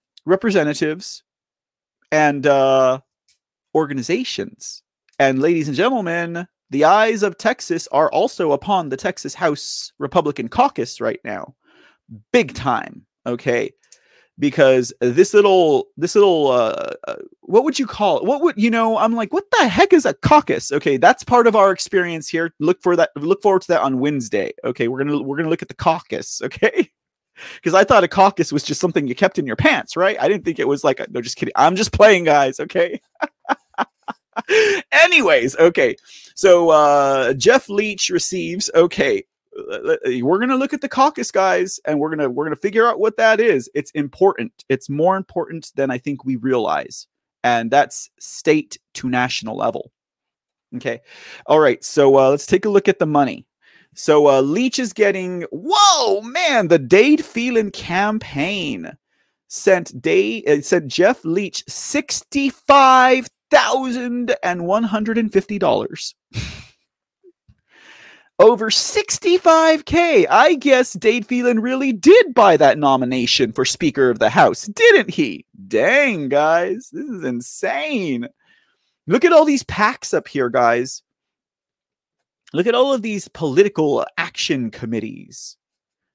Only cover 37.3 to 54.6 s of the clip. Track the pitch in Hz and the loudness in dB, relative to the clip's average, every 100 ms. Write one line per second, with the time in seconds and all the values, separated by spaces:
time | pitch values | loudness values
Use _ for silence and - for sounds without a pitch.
37.3 | 135 208 254 - 202 214 196 - 175 - | 0 2 2 0 -6 -4 -6 -4 -4 -4
38.3 | 185 170 175 - 165 175 - 139 101 - | -6 -8 -8 -2 2 0 0 -2 -2 -6
39.3 | _ _ - - 101 143 160 131 123 127 | _ _ -18 -12 -10 -4 -4 -2 -2 0
40.3 | 190 247 262 277 302 277 - 277 302 233 | 0 0 -2 -2 -6 -6 0 0 0 -4
41.3 | 202 190 180 185 - - 151 156 156 139 | 0 0 0 -4 -6 -6 -4 -4 -4 -4
42.3 | 123 156 151 208 220 233 175 220 220 226 | -4 -6 -4 -2 0 0 0 -2 0 2
43.3 | 220 233 139 - 147 - 156 143 - 190 | 2 2 0 -2 -8 -8 -6 -6 0 0
44.3 | - 113 _ - 135 - 143 175 190 180 | 0 -8 _ -4 -4 -4 -2 0 -2 -4
45.3 | 180 160 165 - - 135 123 147 139 127 | -8 -8 -10 -12 -6 -4 -4 -8 -10 -6
46.3 | 127 127 127 95 76 - - - _ _ | -6 -2 -2 0 -4 -6 -14 -20 _ _
47.3 | _ 120 117 117 139 - - - _ - | _ -2 -2 0 0 0 -4 -14 _ -16
48.3 | - - 156 - - _ - 127 123 127 | -6 0 0 -2 -18 _ -10 -6 -2 -4
49.3 | - 110 110 117 - - _ _ _ _ | -6 -10 -6 -6 -6 -14 _ _ _ _
50.3 | _ _ _ _ 123 131 117 _ - - | _ _ _ _ -10 -8 -10 _ -20 -20
51.3 | - - 151 147 - - - 139 135 135 | -12 2 4 4 2 -4 2 6 6 4
52.3 | 143 - 185 214 202 196 185 160 147 131 | 2 0 -2 2 0 0 -2 0 0 0
53.3 | 82 - _ _ _ _ - - 151 147 | -4 -16 _ _ _ _ -10 2 4 6
54.3 | 135 139 180 | 4 2 0